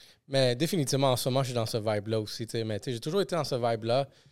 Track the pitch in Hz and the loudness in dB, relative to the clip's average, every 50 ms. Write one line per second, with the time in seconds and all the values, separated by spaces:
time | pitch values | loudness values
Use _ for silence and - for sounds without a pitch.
0 | - - - _ _ - 139 135 135 127 120 120 139 131 - 180 143 120 - 135 | -20 -20 -20 _ _ -2 2 4 4 4 2 2 0 0 0 0 0 2 2 2
1 | 139 135 127 117 - 135 123 135 135 120 127 120 113 107 - 117 104 110 107 104 | 4 4 2 2 2 2 2 2 0 0 0 -2 -2 0 -2 -2 0 0 0 0
2 | 101 110 113 110 107 104 - - 117 107 - 120 113 110 107 101 - 139 123 113 | 0 -2 -2 -2 -2 -4 -6 -8 -8 -6 -4 -4 -2 -2 -4 -4 -4 -6 -6 -6
3 | 117 156 160 202 190 - 185 165 139 - 143 123 120 120 117 110 107 113 117 131 | -4 -2 0 0 0 0 0 -2 -2 -2 -2 0 0 0 0 0 0 2 2 2
4 | 139 - - _ _ _ | 2 -2 -6 _ _ _